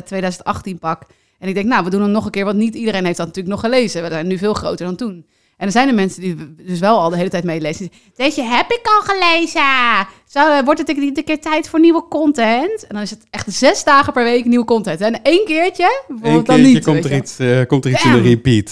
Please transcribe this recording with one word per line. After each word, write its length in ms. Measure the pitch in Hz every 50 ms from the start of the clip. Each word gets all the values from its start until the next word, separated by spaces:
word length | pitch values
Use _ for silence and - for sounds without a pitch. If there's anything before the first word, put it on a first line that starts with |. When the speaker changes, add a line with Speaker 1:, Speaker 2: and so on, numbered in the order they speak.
Speaker 1:
uit 60 | 180
tweeduizend 380 | - 196 190 185 180 175 - -
achttien 320 | - 208 - - 202 180 -
pak 240 | - 160 165 - - _ _ _ _ _ _ _
en 100 | 185 190
ik 60 | 196
denk, 120 | 202 196
"Nou, 180 | 240 254 202 170
we 60 | 190
doen 120 | 190 202
hem 80 | 208 202
nog 140 | 208 214 208
een 60 | 208
keer", 140 | - 196 202
want 120 | 208 196
niet 180 | 208 226 226 220
iedereen 300 | 233 226 220 190 190 185
heeft 120 | 175 175
dat 100 | - 170
natuurlijk 280 | 165 - 190 180 185 202
nog 100 | 196 -
gelezen. 380 | 226 262 254 233 180 - 170
We 60 | 170 170
zijn 180 | 165 156 165
nu 120 | 185 190 170
veel 160 | 202 214 202
groter 320 | - - - 185 165 170
dan 100 | 180 180
toen. 300 | - 247 214 180 170 - _ _ _ _ _ _
En 100 | - 185
er 60 | 202
zijn 160 | 185 240 269 277
er 60 | 240
mensen 260 | 202 190 185 - 175
die 340 | 185 185 165 156 160 147 160 165 170
dus 120 | 185 180 170
wel 200 | 190 208 233 202
al 100 | 165 165
de 60 | 175
hele 120 | 170 180 190
tijd 140 | 196 175 180
meelezen. 460 | 175 156 156 156 151 160 - 190 165 _ _ _ _ _
"Deze 280 | - 254 302 302 294
heb 280 | 247 233 247 254 - -
ik 100 | 466 480
al 320 | - 440 427 415 381 403 392
gelezen. 920 | 381 349 339 330 339 339 330 - 320 285 269 269 254 240 233 214 196 196 - - _ _
Zo, 240 | _ - 277 302 311 294 277
eh, 60 | 247
wordt 220 | 277 311 330 285
het 100 | 320 302
niet 220 | 285 285 277 269 320
een 60 | 302
keer 160 | 311 311 302
tijd 280 | - 320 311 320 311 -
voor 120 | - 320
nieuwe 280 | 330 339 320 330 330 -
content?" 800 | - 294 320 294 285 233 226 220 233 247 311 403 440 415 -
En 80 | - 214
dan 80 | 208
is 80 | 208 -
het 140 | 214 - _ _
echt 220 | - 208 - 208 180
zes 300 | - 247 302 415 - -
dagen 280 | 311 277 277 285 294
per 120 | - 254 233
week 200 | 233 240 254 240
nieuwe 200 | 240 240 240 233
content. 360 | 233 233 220 - 190 156 160
En 220 | 208 226 226 -
één 220 | - 277 339 392 440
keertje, 580 | - 311 320 349 370 359 - 349 415 508 554 - -
bijvoorbeeld, 260 | 262 220 220 - - 160
Speaker 2:
Eén 60 | 220
Speaker 1:
dan 120 | - -
Speaker 2:
keertje 160 | 247 254 269 -
Speaker 1:
niet, 100 | 156 -
Speaker 2:
komt 120 | 160 147
Speaker 1:
weet 80 | 151 -
Speaker 2:
er 60 | 131
Speaker 1:
je. 60 | 139
Speaker 2:
iets, 220 | 135 - - - -
eh, 280 | 127 123 123 127 123
komt 180 | - 147 131 -
er 60 | 131
iets 140 | 127 127 -
in 60 | 127
Speaker 1:
Damn. 120 | 123 120
Speaker 2:
de 60 | 113 123
repeat 280 | 117 113 - 131 113 104 - -